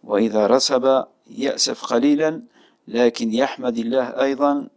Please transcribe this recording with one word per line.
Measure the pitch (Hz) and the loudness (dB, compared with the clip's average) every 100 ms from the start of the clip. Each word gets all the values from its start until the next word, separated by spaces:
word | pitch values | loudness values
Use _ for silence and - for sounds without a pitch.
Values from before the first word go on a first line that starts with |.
وإذا | - 101 110 107 104 | 0 0 2 2 4
رسب | 131 131 131 131 135 131 _ _ | 4 2 2 2 2 -2 _ _
يأسف | - 135 - - 120 | -6 -6 -2 -4 -4
قليلًا، | - 120 139 147 156 160 - _ _ _ - | -2 0 2 2 0 -4 -12 _ _ _ -8
لكن | 110 120 - 113 | 2 2 2 -4
يحمد | 113 135 - 123 117 | -2 -2 -2 -4 -4
الله | 113 131 | -2 -2
أيضًا | 123 123 135 135 143 143 - | -2 -2 -2 2 0 0 -6